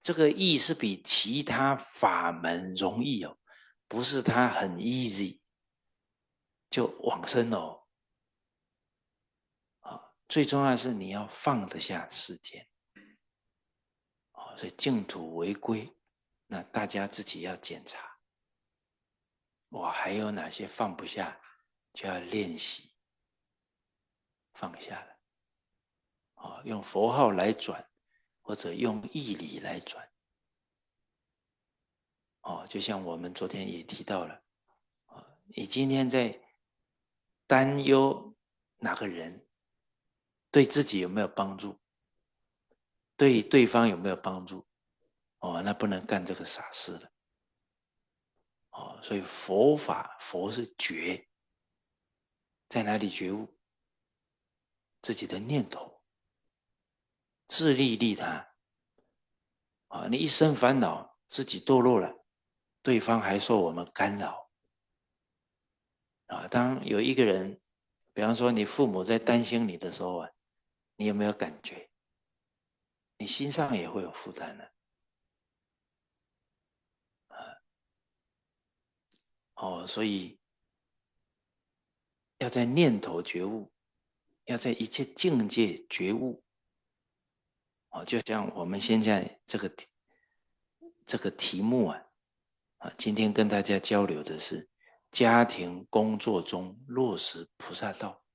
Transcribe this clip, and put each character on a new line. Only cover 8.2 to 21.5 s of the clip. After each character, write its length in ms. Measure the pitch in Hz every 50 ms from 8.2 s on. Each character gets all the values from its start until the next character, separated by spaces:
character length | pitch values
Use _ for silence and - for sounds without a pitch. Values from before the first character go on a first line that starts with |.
| _ _ _ _ _ _ _ _ _ _ _ _ _ _ _ _ _ _ _ _ _ _ _ _ _ _ _ _ _ _ _ _
啊， 340 | _ - - - - _ _ _ _ _
最 160 | - 160 143
重 180 | 147 143 139 139
要 80 | 135
的 60 | 127
是 160 | 117 127 127 117
你 160 | 101 95 95
要 180 | 98 104 104
放 380 | 98 - - - 147 139 113 98
得 140 | 90 - -
下 280 | - - 98 85 -
世 300 | - - - - - 87
间。 300 | - - - - - - _ _ _ _ _ _ - _ _ _ _ _ _ _ _ _ _ _ _ _ _ _ _ _ _ _ _ _ _ _ _ _ _
哦， 240 | _ - - - -
所 120 | - -
以 40 | 90 -
净 260 | - - 143 131 110 98
土 320 | - - 90 82 82 82
为 200 | 82 85 95 101
归， 400 | - - - 113 107 107 - _ _ _ _ _ _ _ _ _ _ _
那 160 | _ - 90
大 240 | 87 - - 113 104
家 220 | 98 - 101 98
自 160 | 101 - - 104
己 180 | - - 98
要 140 | 90 92 90
检 280 | 85 - - 85 - -
查。 360 | - - - - - - _ _ _ _ _ _ _ _ _ _ _ _ _ _ _ _ _ _ _ _ _ _ _ _ _ _ _ _ _ _ _
我 180 | - - -
还 240 | - - - - 92 98
有 160 | 107 107 107
哪 200 | 104 95 80 76
些 180 | - - 104
放 280 | - - - 113 98 87
不 80 | - -
下， 380 | - - - 90 82 - - - -